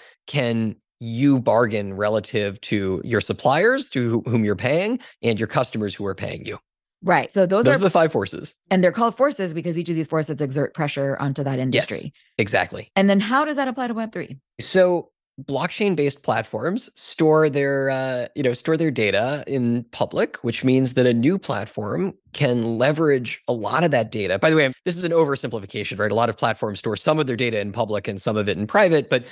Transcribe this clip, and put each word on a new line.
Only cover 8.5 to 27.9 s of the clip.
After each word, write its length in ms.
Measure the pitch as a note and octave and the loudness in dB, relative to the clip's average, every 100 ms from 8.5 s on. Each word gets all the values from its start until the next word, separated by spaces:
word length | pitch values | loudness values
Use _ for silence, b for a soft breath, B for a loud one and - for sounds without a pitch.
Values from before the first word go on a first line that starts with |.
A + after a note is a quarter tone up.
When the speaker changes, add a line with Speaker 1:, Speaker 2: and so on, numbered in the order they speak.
| - _ | -18 _
Speaker 2:
And 100 | F#3+ | 2
they're 120 | F3+ | 4
called 240 | F3+ A#3 A3+ | 2 0 2
forces 360 | C#4 A3 F#3 | 0 0 -6
because 240 | D#3+ E3+ E3 | -4 -4 -4
each 120 | E3+ | -2
of 60 | D#3+ | -4
these 120 | D#3 | -2
forces 320 | D#3+ D3+ D3+ | -2 -2 -4
exert 340 | C#3+ C#3 C3 | -2 -2 -2
pressure 440 | - C#3+ C#3 C#3 - | -2 -4 -2 -4 -2
onto 240 | C#3 C3+ | -2 -2
that 140 | C#3 C3 | -2 -2
Speaker 1:
Yes, 340 | C3 B2 - | 0 0 0
Speaker 2:
industry. 220 | F2 - b b - | -6 -10 b b -4
Speaker 1:
exactly. 560 | G#2+ F#2+ F2+ D#3 - G3 | 0 0 0 -6 -4 2
Speaker 2:
And 140 | G3 | 4
then 100 | G3 | 4
how 240 | G3+ C4 | 2 0
does 140 | D4+ D4 | 0 -2
that 100 | C4+ | -4
apply 200 | B3+ B3 | -4 -6
to 60 | |
Web 200 | A3+ A3 | -6 -8
three? 260 | F3+ - C#3+ _ - | -10 -12 -14 _ -10
Speaker 1:
So 480 | - F#3 F3+ F3 - _ _ - | 0 4 4 2 -4 _ _ -16
blockchain-based 800 | C#3 C3+ E3+ - G#3 E3+ C#3+ - | -6 -4 -4 -2 0 2 0 0
platforms 640 | - A2 A2 G#2+ C#3+ A3 - - | -2 -2 -4 -6 -4 -4 -8 -12
store 540 | - - D#3 D#3 D#3 | -10 2 4 6 4
their, 400 | C#3 C#3 C#3 C3+ | 2 0 0 0
uh, 380 | C3 C3 B2 A#2+ C#3+ | -2 -4 -4 -6 -2
you 80 | |
know, 100 | C3 | 0
store 240 | A#2+ - D#3+ | 0 0 0
their 120 | D#3+ | 2
data 540 | A#2 G#2 G2 A#2+ D3 - | 2 2 2 0 -4 -4
in 360 | C3+ A#2+ A#2+ A#2+ | -2 0 0 -4
public, 460 | - - D#3 A3+ - A#2+ | -4 -2 0 -2 -2 -6
which 180 | - | 0
means 300 | C3 C3 C3 | 2 4 4
that 120 | B2+ B2 | 2 4
a 80 | |
new 240 | A#2 C3 F#3+ | 4 2 0
platform 760 | - A2+ G#2+ - G#2 C#3+ F#3+ - _ | -2 -6 -6 -8 -6 -4 -4 -8 _
can 460 | - C#3+ B2 A2+ A2+ | -2 0 2 0 2
leverage 640 | C3 D3+ D#3 C3+ A#2+ - - | 2 2 2 2 -2 -8 -6
a 40 | |
lot 300 | A#2+ G2+ C3 | -4 -2 0
of 80 | E3+ | 2
that 180 | C3+ A2+ | 2 0
data. 300 | A2 F#2+ G2 | -2 -2 2
By 100 | D#3+ | 2
the 60 | D#3 | 4
way, 160 | C3+ - F#3 | 2 -2 -6
this 100 | F3 | -4
is 80 | |
an 80 | F3 | 0
oversimplification, 880 | E3 D3+ C#3 B2+ A2 G2+ A2 G2+ G2 | 2 2 0 -6 -8 -8 -8 -6 -4
right? 100 | G#2 | 0
A 60 | G#2+ | 2
lot 140 | A#2 | 0
of 80 | - | 0
platforms 420 | B2 A2 A2 G2 | -2 -2 -4 -4
store 160 | A2+ G#2 | -6 -2
some 240 | - D#3 | 0 0
of 80 | C3+ | 0
their 80 | A#2+ | -2
data 240 | B2 G#2+ | -2 -2
in 140 | G2+ | -4
public 340 | A2 G#2+ | -4 -2